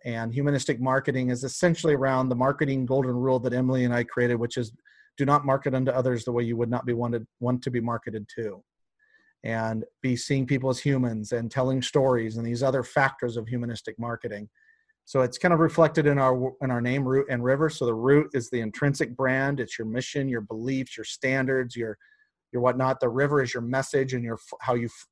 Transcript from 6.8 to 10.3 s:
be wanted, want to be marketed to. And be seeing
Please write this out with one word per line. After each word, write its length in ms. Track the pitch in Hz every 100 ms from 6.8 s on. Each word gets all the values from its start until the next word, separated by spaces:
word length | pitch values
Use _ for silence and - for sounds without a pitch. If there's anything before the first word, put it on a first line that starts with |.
| 123
be 80 |
wanted, 340 | 117 120 117 - -
want 200 | 120 123
to 80 | 127
be 100 | 120
marketed 480 | 117 117 - 107 104 -
to. 280 | 110 95 _ _ _ _ _ _ _ _
And 400 | 113 113 113 110 - _
be 140 | 131 123
seeing 300 | -